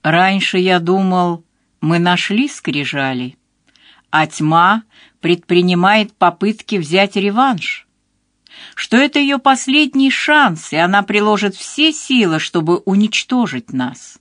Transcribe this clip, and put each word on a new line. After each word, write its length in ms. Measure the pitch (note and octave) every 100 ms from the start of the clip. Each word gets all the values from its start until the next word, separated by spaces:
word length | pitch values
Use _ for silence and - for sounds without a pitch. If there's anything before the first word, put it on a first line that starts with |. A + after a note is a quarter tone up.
Раньше 560 | D3+ E3 F#3 F#3+ - F#3
я 200 | F#3 F3+
думал, 640 | E3+ F#3+ F#3+ F#3 F3 E3+ _ _ _ _
мы 200 | D3+ E3+
нашли 500 | F3 F3+ - G#3 C#4
скрижали, 880 | - - D3 C#3 C#3+ C3+ B2+ B2+ _ _ _ _ _ _ _ _
а 160 | D#3 D#3
тьма 560 | - D#3 E3 F3+ A3 - _ - _
предпринимает 920 | E3 F3 - F3 F3+ F3+ F#3 G#3+ G#3+
попытки 640 | _ F3 E3+ G3+ G#3+ - G3+
взять 400 | D3 F3+ G3+ G3+
реванш — 720 | G3+ G#3+ C4+ G3+ - - _ _ _ _ _ _ _ - -
что 240 | - - A3+
это 220 | C#4+ C#4+
ее 180 | C#4 C#4
последний 720 | C4+ C4 - C#4+ D4 C4+ C4+
шанс, 640 | C4 - D4+ B3 D#3 -
и 40 | D3+
она 260 | F3 G3+
приложит 520 | G3 G#3 G#3+ G#3 G#3 G3
все 360 | - - D#4
силы, 480 | D4+ - B3+ F#3+ D#3+
чтобы 380 | - E3+ D#3 F3
уничтожить 920 | - G3 G#3+ - - B3+ G#3+ B2+ -
нас. 480 | C3 B2+ B2+ - -